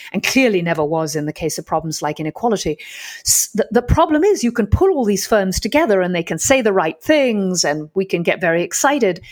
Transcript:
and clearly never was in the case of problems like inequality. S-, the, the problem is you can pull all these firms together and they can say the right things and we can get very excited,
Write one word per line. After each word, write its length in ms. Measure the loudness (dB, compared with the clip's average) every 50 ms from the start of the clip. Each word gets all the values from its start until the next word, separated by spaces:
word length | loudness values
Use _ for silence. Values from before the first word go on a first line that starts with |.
| -12 -6 -6
and 100 | -2 -2
clearly 400 | 0 2 2 2 4 2 2 0
never 220 | 0 0 0 0
was 320 | 0 0 -2 -2 -2 -4
in 100 | -4 -4
the 60 | -4 -6
case 260 | -4 -6 -6 -6 -6
of 80 | -6
problems 340 | -4 -4 -4 -2 -4 -6 -4
like 200 | -4 -6 -4 -4
inequality. 580 | -6 -8 -6 -2 -2 0 0 0 -2 -4 -4 -6 -10 -16 -16 -16 -16 -16 -16 -10 -4
S-, 220 | -2 0 0 0 -2
the, 180 | -2 -2 -2 2 0
the 100 | 0 2
problem 400 | 4 4 4 4 4 4 2 4
is 220 | 4 2 2 0
you 80 | -2 0
can 160 | 0 0 0
pull 220 | 2 2 4 2
all 140 | 2 2 2
these 220 | 0 0 0 0
firms 320 | 2 2 2 2 2 -2 -2
together 420 | -4 0 2 2 2 4 2 2
and 140 | 2 0 0
they 80 | -2 -2
can 160 | -4 -4 -4
say 240 | 0 0 0 2 2
the 100 | 2 2
right 300 | 2 0 0 -4 -6 0
things 640 | 2 2 4 4 2 0 0 0 -2 -2 -2 0
and 260 | -2 -2 -2 -6 -6 _
we 100 | -4 -4
can 180 | -2 -2 -2 0
get 180 | 0 -2 0
very 220 | 0 0 2 0 0
excited, 580 | -2 -4 0 0 2 2 2 2 0 0 -2 -8 -18